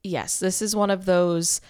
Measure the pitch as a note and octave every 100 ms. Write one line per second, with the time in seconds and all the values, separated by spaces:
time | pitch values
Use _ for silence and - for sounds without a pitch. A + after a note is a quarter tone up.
0 | F#3+ D#3+ - - F#3 F#3 G#3+ G#3 G3+ F#3+
1 | F#3+ F3+ F3 E3+ E3+ -